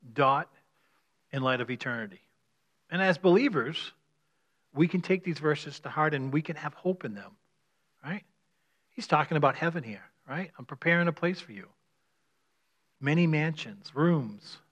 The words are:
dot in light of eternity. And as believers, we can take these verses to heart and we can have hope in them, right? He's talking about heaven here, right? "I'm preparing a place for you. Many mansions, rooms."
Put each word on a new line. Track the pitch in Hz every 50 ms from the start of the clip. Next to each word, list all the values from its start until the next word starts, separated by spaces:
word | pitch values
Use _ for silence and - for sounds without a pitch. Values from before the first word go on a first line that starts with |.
| - 127
dot | 113 143 139 131 139 147 170 - _ _ _ _ _ _ _ _ _ _ _ _ _ _ _ _
in | - 135
light | 131 131 127 123
of | 123 117
eternity. | 127 117 - 131 120 117 110 101 90 - _ _ _ _ _ _ _ _ _ _ _ _ _ -
And | 165 180
as | 190 190 170
believers, | - - 185 175 208 269 285 202 143 113 139 165 - - - - _ _ _ _ _ _ _ _ _ _ _ _ _ _ _ -
we | 135 170
can | 170 - 180
take | 170 - 185 190 -
these | 180 160 147
verses | 151 151 147 147 - 147 135 -
to | - 139
heart | 127 156 151 156
and | 156 139 131 135
we | 135 156
can | 156 - 160
have | - - 151 -
hope | - - 180 190 185 -
in | 123 104
them, | 101 98 - - _ _ _ _ _ _ _ _ _ _ _ _ _ -
right? | 143 185 202 - _ _ _ _ _ _ _ _ _ _ _ _ _
He's | _ - 214
talking | - 165 151 151 - 170 151
about | 147 135 131
heaven | - 160 170 165 175
here, | 123 110 104 95 - - _ _ _ 131
right? | 135 165 190 - - -
"I'm | 127
preparing | - 143 - - 165 170 170 175 170
a |
place | 151 - - 175 185 -
for | - -
you. | 107 98 - - _ _ _ _ _ _ _ _ _ _ _ _ _ _ _ _ _ _ _ _ _ _ _ _ _ -
Many | 135 139 151 170 175
mansions, | 165 156 151 151 165 151 - - 113 101 101 - - -
rooms." | 135 156 175 170 151 123 107 104 104 - - - - _ _